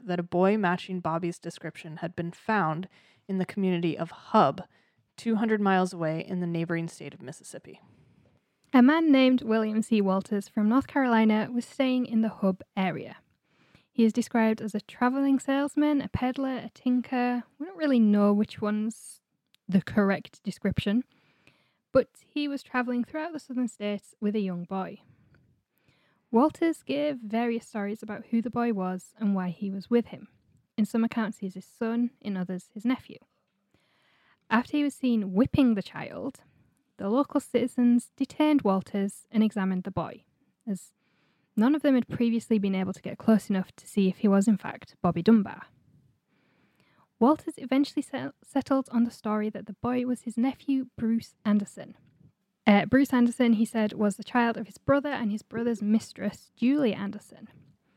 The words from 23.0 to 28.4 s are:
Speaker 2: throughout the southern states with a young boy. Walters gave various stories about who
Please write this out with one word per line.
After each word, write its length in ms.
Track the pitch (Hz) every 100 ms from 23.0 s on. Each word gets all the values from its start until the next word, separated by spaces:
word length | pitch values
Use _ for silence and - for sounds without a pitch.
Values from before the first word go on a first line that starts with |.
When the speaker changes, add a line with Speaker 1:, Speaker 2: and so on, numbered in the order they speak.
Speaker 2:
throughout 280 | 233 311 320
the 80 | 311
southern 280 | - 247 247
states 460 | - 208 202 - _
with 160 | 208 214
a 40 |
young 240 | 190 175
boy. 360 | 175 190 180 208 _ _ _ _ _ _ _ _ _ _ _ _ _
Walters 520 | 226 302 - 330 320
gave 340 | - 269 302 262
various 420 | 220 226 240 233 -
stories 360 | 214 202 214
about 240 | 220 - -
who 120 | 233